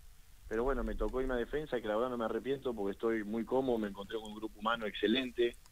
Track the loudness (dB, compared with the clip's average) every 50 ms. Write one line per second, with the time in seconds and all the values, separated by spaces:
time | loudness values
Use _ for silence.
0 | -20 -20 -20 -20 -20 -20 -20 -16 -8 -4 0 0 2 2 2 2 0 0 0 0
1 | 0 0 0 0 0 2 2 0 0 0 -2 -4 -2 -2 -2 -2 0 0 2 2
2 | 2 0 0 0 0 0 0 0 0 -2 -2 -2 -2 -2 -2 0 -2 -2 -2 0
3 | 0 2 2 2 0 0 -2 -2 0 2 2 2 4 4 2 2 0 -2 -4 -6
4 | -8 -6 -6 -6 -6 -8 -8 -8 -8 -8 -6 -2 0 0 0 2 0 -4 0 2
5 | 4 4 4 4 2 0 2 2 2 2 2 -2 -14 -20